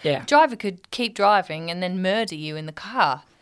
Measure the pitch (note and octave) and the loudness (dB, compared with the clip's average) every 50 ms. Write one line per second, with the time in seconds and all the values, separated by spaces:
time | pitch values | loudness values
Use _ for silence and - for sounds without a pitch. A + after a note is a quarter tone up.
0 | - D3+ C#3 C3+ B2+ - C#4+ D4 D#4+ C#4+ A#3+ - - G3+ F#3 F3+ _ _ - - | -2 0 0 0 0 2 4 6 6 4 2 -4 -6 -6 -8 -8 _ _ -6 -4
1 | A#3+ A3+ A#3 - G3+ G3+ G#3 G3 F3+ - D#3 D#3+ E3 E3+ E3+ F3+ F#3 F3+ F#3 F#3+ | -4 -4 -2 2 4 4 4 4 2 -2 -6 -8 -8 -8 -6 -4 -4 -4 -2 -2
2 | F#3 F#3 G3 A3+ A3+ F#3+ E3+ D3+ D3+ D3+ D3+ D#3 D#3 D#3 D#3 - - G3+ A#3+ C4 | 0 0 0 0 -2 -4 -6 -8 -8 -8 -8 -8 -10 -10 -12 -12 -12 -6 0 2
3 | G3 D3 B2+ C#3+ - _ _ _ | 2 2 2 0 -6 _ _ _